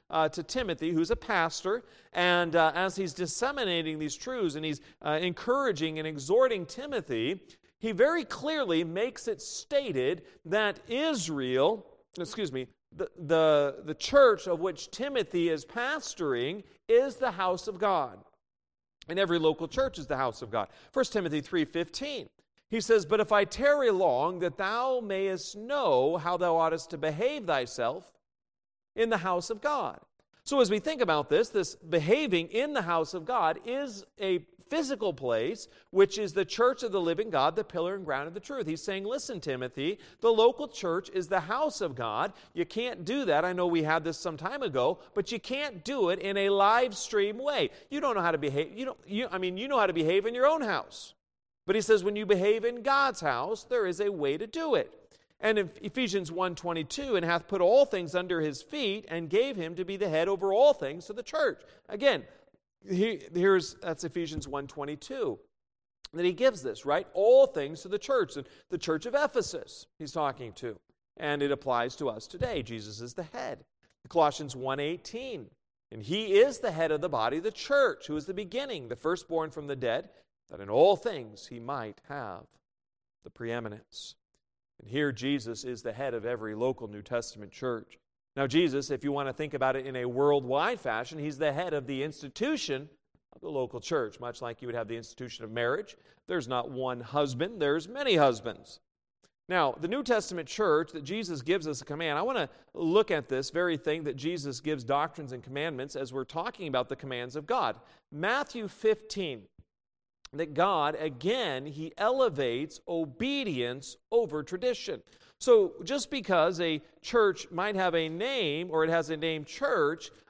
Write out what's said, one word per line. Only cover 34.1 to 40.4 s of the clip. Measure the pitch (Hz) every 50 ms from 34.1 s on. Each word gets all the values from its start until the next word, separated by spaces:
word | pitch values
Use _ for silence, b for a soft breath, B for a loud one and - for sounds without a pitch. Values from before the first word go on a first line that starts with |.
| _ -
a | 208 190 185 175 - _ _ _ - -
physical | 277 320 311 262 277 196 214 196 156
place, | 127 135 123 117 113 117 151 226 214 - b b b b b
which | - 190 196 196 -
is | 208 214 190 156
the | 196 190
church | - - - 233 247 262 247 254
of | 226 190
the | 196
living | 175 165 170 170 220 226
God, | 165 139 135 156 160
the | 190 214
pillar | - - 170 165 175 196
and | 196 185
ground | 151 139 135 143 165
of | 165
the | 208
truth. | 185 - 285 269 196 156
He's | 160 156
saying, | - - 196 190 196
"Listen, | 208 247 285 - - 247 180
Timothy, | - 147 135 127 127 127 - - 135 165 208 B B B B B
the | - 226 226
local | 220